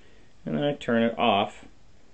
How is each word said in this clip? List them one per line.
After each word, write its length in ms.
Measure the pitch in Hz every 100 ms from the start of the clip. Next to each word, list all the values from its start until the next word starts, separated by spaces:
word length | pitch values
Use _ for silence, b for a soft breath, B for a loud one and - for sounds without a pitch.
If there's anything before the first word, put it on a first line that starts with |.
| b b b - 160
And 100 | 151
then 80 |
I 100 | 147
turn 300 | 143 - 117
it 140 | 117 -
off. 460 | 117 98 107 - - - - b b